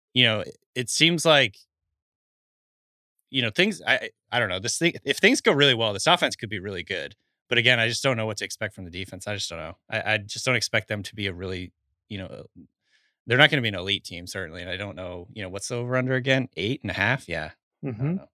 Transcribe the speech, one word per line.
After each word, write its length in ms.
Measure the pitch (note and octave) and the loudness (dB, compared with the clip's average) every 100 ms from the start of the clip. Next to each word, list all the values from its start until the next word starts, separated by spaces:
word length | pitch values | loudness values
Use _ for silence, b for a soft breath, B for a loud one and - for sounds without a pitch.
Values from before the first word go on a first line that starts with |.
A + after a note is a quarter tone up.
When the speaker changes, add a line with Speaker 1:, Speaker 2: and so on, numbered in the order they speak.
| _ | _
Speaker 1:
You 120 | B2+ A#2+ | 4 4
know, 180 | G#2+ F2 - _ - | 4 -4 -12 _ -6
it 160 | B2 | -4
seems 340 | - D#3+ E3+ E3 | 4 4 4 6
like, 320 | D3 A#2+ - _ _ _ _ _ _ _ _ _ _ _ _ _ _ _ _ _ | 6 4 -2 _ _ _ _ _ _ _ _ _ _ _ _ _ _ _ _ _
you 100 | C3+ | 0
know, 80 | A#2 | 0
things, 320 | - G3 F#3 - | 2 2 2 0
I, 260 | C3 A2+ - _ | 0 0 -12 _
I 60 | A#2+ | 0
don't 100 | G#2+ | 2
know. 100 | F#2 | 0
This 180 | A2+ - | -2 2
thing, 160 | E3+ - | 0 0
if 140 | C#3 - | -2 4
things 240 | G3+ C4 | 6 6
go 100 | - | 4
really 220 | D3+ C#3+ | 6 6
well, 180 | A#2 A2+ | 6 2
this 140 | G2 - | 2 4
offense 300 | F3 C#3+ - | 4 4 -2
could 140 | A2 | -6
be 100 | G2+ | -6
really 240 | F#2+ F#2+ | -6 -8
good. 320 | F2 F#2 C#2+ - _ _ _ | -6 -6 -6 -12 _ _ _
But 80 | A#2+ | 2
again, 220 | A#2 A#2+ | 4 4
I 80 | A2+ | 2
just 160 | A#2 | 2
don't 120 | C#3 A#2 | 0 0
know 120 | A2 | -2
what 100 | G#2+ | -6
to 80 | G2+ | -8
expect 300 | - G#2 - | -8 -8 -8
from 100 | F2+ | -12
the 60 | |
defense. 340 | F2 F#2 F#2 G#2 | -10 -10 -10 -8
I 80 | |
just 160 | G2+ - | -6 -6
don't 80 | E2 | -8
know. 200 | D#2+ - _ | -12 -14 _
I, 240 | A2 G2+ | -6 0
I 40 | G#2+ | -2
just 260 | G2+ - - | -2 -4 0
don't 100 | B2 | 0
expect 320 | - A2+ - | 0 -2 -2
them 140 | G#2 | -6
to 140 | F#2+ G#2+ | -6 -6
be 100 | G2 | -6
a 80 | |
really, 380 | E2+ F#2 F#2 F2+ _ _ _ _ | -4 -6 -6 -8 _ _ _ _
you 100 | G2+ | -12
know, 260 | F#2+ - - - - _ _ _ _ _ - | -10 -14 -18 -20 -20 _ _ _ _ _ 0
they're 140 | A#2+ | 2
not 100 | D3 | 2
gonna 140 | D3+ | 0
be 60 | A#2 | -2
an 60 | F#2+ | -4
elite 280 | F#2 G2+ | -4 -6
team, 240 | - F2+ F2 | -6 -14 -12
certainly. 340 | G2+ F2 E2+ | -12 -10 -12
And 80 | F2+ | -12
I 80 | F#2 | -10
don't 180 | G2+ F2 | -10 -12
know, 320 | F2+ F2+ F2 | -12 -12 -14
you 80 | G#2+ | -12
know, 80 | F#2+ | -10
what's 200 | F#2+ - | -10 -8
the 80 | B2 | -8
over-under 360 | B2 B2+ B2+ | -2 -2 0
again? 340 | C3 B2 C3 C3 - | -2 2 0 0 -4
Eight 280 | G2+ C#3+ | -4 -4
and 80 | G2+ | -6
a 20 | |
half? 340 | F2 G2+ C3+ - | 0 0 0 -4
Yeah. 240 | E2 D#2 - _ _ | -6 -6 -12 _ _
I 40 | C#3+ | -10
don't 80 | A2 | -4
Speaker 2:
Mm-hmm. 200 | C#3 F#3 | -4 -4
Speaker 1:
know. 100 | - | -8